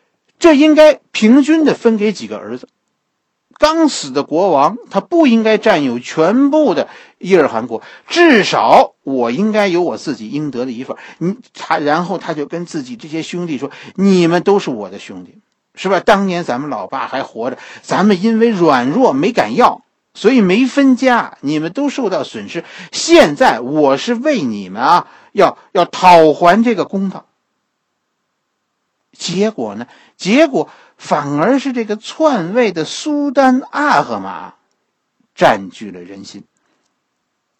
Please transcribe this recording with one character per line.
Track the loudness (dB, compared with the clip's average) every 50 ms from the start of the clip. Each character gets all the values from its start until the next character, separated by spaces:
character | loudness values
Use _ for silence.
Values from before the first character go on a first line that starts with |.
| _ _ _ _ _ _ _ _
这 | 4 4 6
应 | 6 6 6 6
该 | 6 6 6 6 2 _ _
平 | -4 2 4 6 6 6 4
均 | 4 2 2 2
地 | 0 0
分 | 0 0 0 0
给 | 0 0 -2
几 | -4 -4 -8
个 | -12 -12
儿 | -12 -12 -12 -14
子。 | -14 -14 -20 _ _ _ _ _ _ _ _ _ _ _ _ _ _ _ _ _ 0
刚 | 0 0 2 2 0
死 | 0 0 -4 -10 -8
的 | -6 -6 -4
国 | -2 -2 0 0 2
王， | 2 2 2 0 -2 -6 -12 -8
他 | -6 -6
不 | -4 0 0 2 2
应 | 4 2 2 2
该 | 2 0 2
占 | 2 2 2 2 0
有 | -2 -4 -6
全 | -8 -6 -2 0 0 2 2 2 2 2
部 | 2 2 2 2 0
的 | -2 -4 -6 -10 -20 -20 -20 _ _
伊 | -2 2 2
尔 | 4 2
汗 | 2 -2 -6 -8
国， | -8 -10 -12 -12 -16 -20 -20 _
至 | -6 0 2 4 4 4 4 2
少 | 0 0 0 2 4 4 4 4 2 _ _ _
我 | -6 -4 -2 -2 -2
应 | -2 -2 -2 -2
该 | 0 0 0
有 | 0 0 -2 -2
我 | -4 -6
自 | -6 -8 -8 -8
己 | -8 -8 -8
应 | -8 -6 -6 -6
得 | -6 -6 -8
的 | -8
一 | -8 -10 -12
份 | -12 -14
儿。 | -16 -18 -20 -12 -8
你， | -6 -6 -6 -6 -12 _ _
他， | -12 -6 -4 -2
然 | -2 0 0 0 -2 -2
后 | -4 -8
他 | -8 -8 -8 -8
就 | -8 -8
跟 | -8 -8 -10 -10
自 | -10 -10 -10
己 | -10 -10 -14
这 | -16 -14
些 | -12 -10 -10
兄 | -10 -8 -8 -8 -6
弟 | -6 -6 -8
说 | -8 -10 -12 -16 -20 -12 -4
：“你 | -2 2 2 4 4 4
们 | 2 2 2
都 | 2 2 0
是 | 0 0 -4
我 | -6 -8 -10 -12
的 | -14
兄 | -16 -16 -18 -18 -18 -18
弟， | -20 _ _ _ _ _ _ _ _ _
是 | -8 -4
吧？ | -2 -2 0
当 | 2 2 2 2 2
年 | -2 -4 -4 -4
咱 | -6 -6 -6
们 | -6 -8
老 | -8 -10 -10
爸 | -8 -8 -10 -8
还 | -8 -8 -8
活 | -10 -10 -10 -8 -8 -8
着， | -8 -10 -14 -20 -20 -20 -10
咱 | -4 -2 0 2
们 | 2 2 2 0
因 | 0 0 2
为 | 2 2
软 | 2 2 2 4 4 2 2 0
弱 | 0 2 2 2 2
没 | 0 -2 0
敢 | 0 -2 -2 -2 0
要， | 2 2 2 0 -2 _ _ _ _ _ _ _
所 | -2 0 2
以 | 4 4
没 | 4 4 2 2 0
分 | 0 2 2 2 4 4
家， | 2 2 2 2 0 -2 -4 -10 -10
你 | -6 -6 -4 -4
们 | -4 -6
都 | -6 -6 -6 -4
受 | -4 -4 -4 -4
到 | -4 -4 -6
损 | -8 -10 -14 -12 -12
失。 | -12 -12 -12 -12 -16 -20 -18 -12
现 | -10 -8 0 4 6 6 6 4 2
在 | 2 2 2 0 0
我 | -4 -4 0 2 2 2 2
是 | 0 -2 -4 -4
为 | -2 -2 -2 -2 -2
你 | -2 -4 -6 -8 -10
们 | -10 -8 -2
啊， | 2 2 2 2 2 -2 -12 _ _ _
要， | 0 2 2 2 0 -2 _ _
要 | -2 -2 -2
讨 | -2 -2 2 6 6 8 8 8 6 4
还 | 4 4 4 4 4 2
这 | 0 0
个 | -2 -4
公 | -6 -6 -6 -6 -6
道。” | -8 -10 -16 _ _ _ _ _ _ _ _ _ _ _ _ _ _ _ _ _ _ _ _ _ _ _ _ _ _ _ _ _ _ _ _ _ _ _ _ _ _
结 | -14 -10 -6 -4 -2 -2 -2
果 | -4 -6 -8 -8 -10
呢？ | -12 -14 -16 _ _ _ _ _
结 | -10 -4 0 2 2 2
果 | 2 0 -2 -6 -6 -10 -20 _ _ _
反 | _ -8 -4 -4 -4 -2 -4 -2
而 | 0 0 0 0 0
是 | -2 -4
这 | -6 -6 -6
个 | -6 -8
篡 | -10 -10 -12 -4 -2 0 0 0 -2 -4 -4 -2
位 | -2 -2 -2
的 | -2 -4 -6
苏 | -6 -8 -10 -6 -4 -4 -2 -4 -2
丹 | 0 2 2 4 2 2 -2 -6
阿 | -6 -4 -2 0 0 0
赫 | -2 -2 -6 -8
玛 | -8 -10 -12 -14 -14 -18 -20 _ _ _ _ _ _ _ _ _ _ _ _ _ _ _ _
占 | 2 2 2 2 0 -4 -10
据 | -16 -16 -16 -16
了 | -16 -16
人 | -18 -18 -20 -20 -20
心。 | -18 -20 -20 -20 _ _ _ _ _ _ _ _ _ _ _ _ _ _ _ _ _ _ _ _ _ _